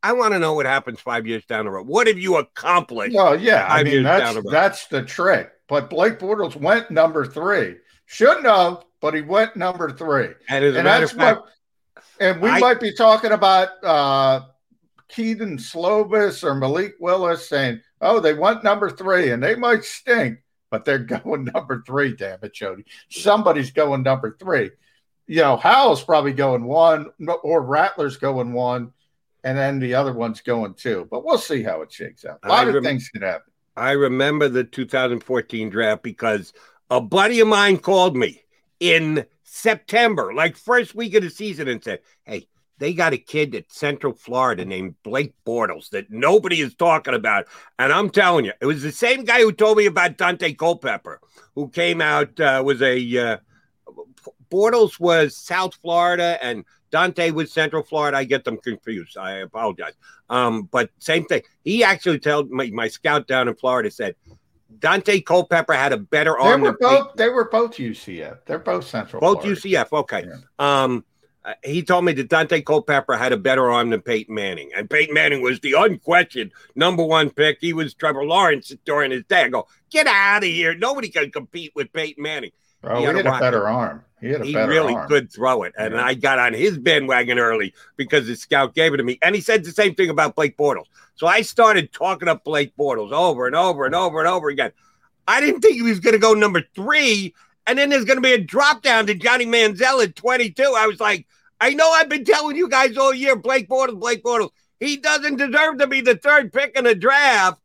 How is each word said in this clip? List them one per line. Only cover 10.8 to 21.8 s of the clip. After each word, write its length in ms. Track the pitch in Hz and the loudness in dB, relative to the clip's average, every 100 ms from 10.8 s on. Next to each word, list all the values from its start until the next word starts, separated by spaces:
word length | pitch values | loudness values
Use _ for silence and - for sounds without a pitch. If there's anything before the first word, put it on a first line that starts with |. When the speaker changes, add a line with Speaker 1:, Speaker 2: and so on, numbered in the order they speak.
| 175 | 2
Speaker 1:
matter 140 | 233 | 2
Speaker 2:
that's 120 | 254 | 2
Speaker 1:
of 40 | 233 | 2
fact, 240 | - 220 | 2 2
Speaker 2:
what, 640 | - _ _ _ _ - _ _ | -4 _ _ _ _ -20 _ _
and 220 | 190 175 | 0 2
we 80 | 208 | 2
Speaker 1:
I 100 | 190 | 4
Speaker 2:
might 200 | 247 240 | 4 2
be 140 | 226 | -2
talking 380 | - 226 220 220 | 4 6 6 2
about, 380 | 214 196 190 185 - | 2 4 4 2 -4
uh, 580 | 185 151 139 135 135 135 131 _ _ _ _ _ _ | 0 2 4 4 4 2 -2 _ _ _ _ _ _
Keaton 480 | - 226 220 214 143 | -6 -4 -4 -6 -10
Slovis 880 | - 165 175 214 202 214 202 - | -10 -4 0 0 2 2 0 -2
or 120 | 170 135 | -4 -2
Malik 400 | 131 156 202 - | -2 -2 -4 -6
Willis 480 | 170 185 175 170 - | -2 0 0 -2 -2
saying, 340 | 143 131 113 _ _ | -2 -2 -4 _ _
"Oh, 180 | 180 226 | 2 4
they 140 | 160 | 2
went 300 | 151 185 226 | 2 0 2
number 260 | 220 208 202 | 0 0 -2
three," 420 | 131 190 185 151 | -6 0 2 2
and 120 | 117 | 0
they 120 | 143 240 | -2 0
might 280 | 240 226 | 0 0
stink, 560 | - - - 233 135 113 _ _ _ | -2 -14 -2 0 0 -6 _ _ _
but 160 | - - | -6 -2
they're 120 | 135 | -2
<laughs> 260 | 117 - | -2 -8
going 220 | - 151 127 | -6 -6 -4
number 380 | 131 131 123 | -6 -6 -10